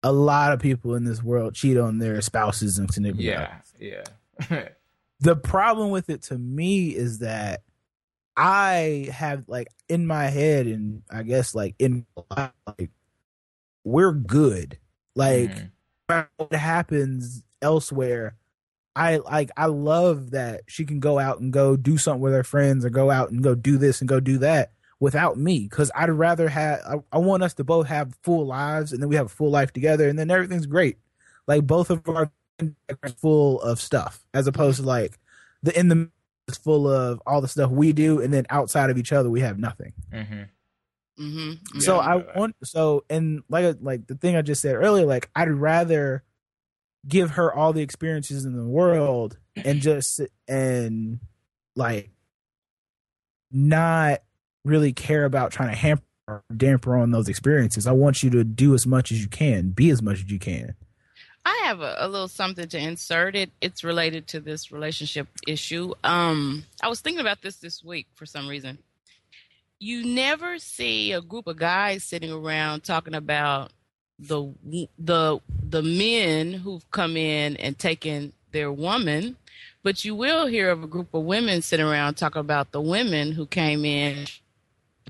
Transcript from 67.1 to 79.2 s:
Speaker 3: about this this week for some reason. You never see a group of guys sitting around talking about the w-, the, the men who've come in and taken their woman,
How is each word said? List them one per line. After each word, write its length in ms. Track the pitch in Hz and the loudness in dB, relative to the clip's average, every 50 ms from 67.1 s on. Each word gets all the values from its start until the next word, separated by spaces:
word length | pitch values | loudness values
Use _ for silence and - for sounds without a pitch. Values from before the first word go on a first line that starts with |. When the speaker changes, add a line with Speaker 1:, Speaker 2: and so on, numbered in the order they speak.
| 349 339 | -6 -4
Speaker 3:
about 200 | 269 214 202 - | -4 -4 -4 -4
this 140 | - 190 196 | -8 -16 -16
this 260 | - - 170 165 - | -16 -16 -16 -16 -16
week 240 | _ 160 175 160 - _ _ | _ -14 -14 -14 -14 _ _
for 120 | _ 156 | _ -20
some 200 | 151 - 147 139 | -16 -14 -12 -12
reason. 320 | 139 143 143 135 135 131 147 _ _ _ _ _ _ _ _ _ _ _ - _ _ _ _ _ _ _ _ | -10 -12 -12 -12 -14 -16 -16 _ _ _ _ _ _ _ _ _ _ _ -20 _ _ _ _ _ _ _ _
You 260 | 202 214 240 240 233 | -12 -10 -10 -6 -4
never 540 | 240 240 254 262 277 302 311 330 349 349 330 | -2 -2 0 0 0 -2 -2 -4 -10 -10 -10
see 540 | - - - - 240 240 226 220 214 202 | -12 -16 -10 -8 -6 -4 -2 -2 -2 -2
a 100 | 196 175 | -4 -6
group 240 | 170 165 - - - | -8 -10 -14 -12 -12
of 100 | 175 165 | -12 -8
guys 480 | 160 165 170 180 190 202 208 196 196 - | -4 -2 -2 0 0 -2 -2 -4 -6 -8
sitting 260 | - - 170 165 160 | -10 -10 -10 -10 -8
around 540 | 160 160 156 156 156 156 156 156 151 151 _ | -10 -8 -8 -6 -4 -4 -4 -4 -6 -8 _
talking 300 | - 180 160 160 - 160 | -4 -4 -4 -4 -6 -10
about 580 | 156 151 147 151 147 147 147 143 135 135 - _ _ _ _ _ _ _ _ _ _ | -10 -6 -4 -2 -2 0 0 -2 -2 -6 -10 _ _ _ _ _ _ _ _ _ _
the 240 | 143 143 160 147 | -8 -6 -6 -6
w-, 460 | 143 139 135 - _ 147 156 175 165 - _ - | -6 -8 -14 -18 _ -10 -10 -8 -10 -10 _ -10
the, 420 | 165 160 175 165 160 156 151 135 _ - - - | -2 0 2 2 2 2 0 -2 _ -8 -6 -6
the 200 | - - - 160 | -6 -4 -2 -2
men 720 | 151 160 170 180 202 226 233 233 208 170 156 156 160 170 | -2 0 0 0 0 0 2 0 0 0 0 0 -2 -4
who've 360 | 185 190 180 202 190 165 _ _ | -6 -8 -10 -10 -12 -12 _ _
come 260 | - - 180 165 165 | -4 -4 -4 -2 -2
in 400 | 160 160 156 151 151 147 147 147 | -2 -2 -2 -2 -2 -2 -4 -4
and 220 | - - 131 139 - | -6 -6 -8 -8 -4
taken 560 | - 180 165 - - 156 151 143 143 143 - _ _ _ | -4 -4 -4 -4 -6 -6 -6 -6 -8 -10 -14 _ _ _
their 180 | - 151 147 143 | -6 -6 -4 -4
woman, 680 | 143 139 156 175 208 254 226 160 151 151 | -6 -6 -4 -2 -2 0 0 0 -2 -2